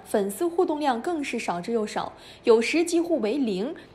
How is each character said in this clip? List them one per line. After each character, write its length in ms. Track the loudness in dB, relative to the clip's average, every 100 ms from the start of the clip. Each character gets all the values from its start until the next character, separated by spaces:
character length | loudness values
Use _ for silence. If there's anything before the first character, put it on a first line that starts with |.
| -2
粉 260 | -2 0
丝 160 | -2 -2
互 180 | 0 0
动 140 | 0
量 220 | 0 0
更 200 | -2 -4
是 160 | -4 -4
少 220 | -4 -4
之 140 | -2
又 120 | -2 -2
少， 280 | -4 -8 -12 -20 -2 6
有 160 | 6
时 200 | 6 2
几 200 | 2 0
乎 180 | 0 0
为 140 | 0
零， 420 | 0 -2 -2 -4 -6 -16